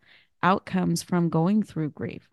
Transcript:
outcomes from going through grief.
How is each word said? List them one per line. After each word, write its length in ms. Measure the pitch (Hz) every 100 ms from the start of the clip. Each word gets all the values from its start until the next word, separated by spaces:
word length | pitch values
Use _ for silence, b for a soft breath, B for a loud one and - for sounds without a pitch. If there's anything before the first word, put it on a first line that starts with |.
| b b b _
outcomes 580 | 170 196 - 185 180 170
from 280 | - 180 170
going 340 | 160 170 214
through 260 | - - 151
grief. 400 | - 185 - -